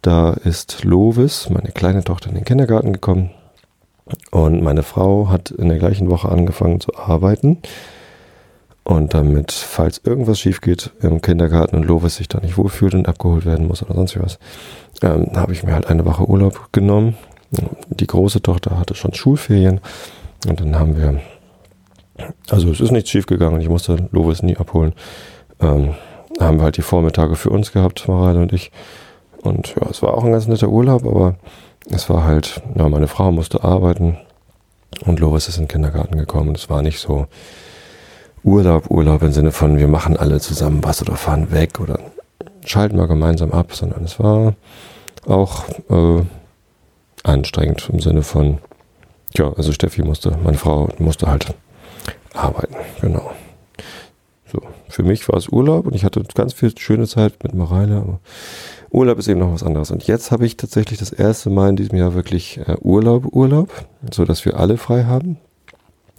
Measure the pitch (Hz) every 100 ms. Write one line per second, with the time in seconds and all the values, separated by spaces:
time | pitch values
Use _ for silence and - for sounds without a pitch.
0 | 90 85 82 - 87 82 - - 98 90
1 | 110 113 139 - - 90 - - 87 95
2 | 87 85 - 92 - 127 123 110 107 95
3 | - 92 92 - _ _ _ _ _ _
4 | - - - 87 78 82 80 73 76 -
5 | 95 101 104 92 - - 85 82 87 98
6 | 90 87 - 87 87 - 87 87 - -
7 | - 82 95 104 143 175 - - - -
8 | - - - _ _ _ _ _ - 85
9 | 76 80 73 73 71 - - - 80 -
10 | - 135 113 104 - 95 - 87 - _
11 | 90 80 - 85 85 82 80 82 78 82
12 | 85 - 85 101 90 92 101 - 98 92
13 | 90 85 90 82 85 80 80 87 - 87
14 | 92 92 90 - - - - - - -
15 | - 80 85 90 87 87 90 80 - 82
16 | 85 85 - 98 98 - - - 139 101
17 | 113 110 - - _ - - - - -
18 | - 90 98 101 - 87 - 87 87 -
19 | 90 - - 143 - 101 95 92 - -
20 | - - - - - 85 76 78 78 76
21 | 76 69 - - _ _ _ _ _ _
22 | _ - - - - 101 87 76 117 120
23 | - 101 - 90 85 80 80 87 - 82
24 | 87 87 82 80 95 - 87 82 80 -
25 | - - - - _ _ 80 71 71 76
26 | - - - - 80 78 80 73 - 90
27 | 82 82 80 80 - 104 107 101 92 -
28 | - 90 90 87 87 90 - - - -
29 | - _ _ - - 98 - - - -
30 | - 117 117 113 110 110 107 110 127 127
31 | 120 98 92 92 - - - _ - 92
32 | - 87 78 78 - - - - 78 76
33 | 76 - 95 82 87 - 87 92 90 85
34 | 85 82 - _ _ _ _ _ _ -
35 | 95 82 80 78 - 85 78 78 76 73
36 | 73 80 76 78 76 76 - 73 78 78
37 | - 73 71 - - - - - - -
38 | - - - - 98 101 90 80 - 85
39 | 78 76 78 73 78 - 76 73 73 78
40 | 80 80 73 71 - 73 73 73 76 78
41 | - - - 76 76 80 82 - 90 -
42 | - - _ _ - - - 101 104 95
43 | 82 78 82 82 80 85 87 - 87 87
44 | 82 - 107 107 110 104 _ - - -
45 | - - - 95 98 - - - - 87
46 | 82 85 90 - - _ _ _ _ _
47 | _ - - 69 - - 78 76 - 85
48 | 82 78 76 78 73 73 - _ _ _
49 | _ _ - - 73 - 76 73 - -
50 | 80 78 - 80 85 73 76 76 76 -
51 | 80 76 76 71 - - _ _ - -
52 | - - _ - 71 - - - - -
53 | 95 - - - - - _ - - -
54 | - _ _ _ _ - - - - -
55 | 90 104 - 98 - 117 139 160 185 107
56 | 95 - 101 - 131 - 113 - - 110
57 | 113 113 107 - - 90 85 90 104 104
58 | 98 92 _ - - - - - - 123
59 | 127 113 104 90 90 82 - 78 76 -
60 | - 117 - 117 120 - 120 - 107 107
61 | 95 - 104 110 107 98 98 98 101 92
62 | 90 90 - 90 - - - 87 - 98
63 | 113 120 127 127 131 147 190 - - _
64 | 120 104 87 85 - - 92 117 - 123
65 | 120 127 175 160 _ _ - _ _ _
66 | _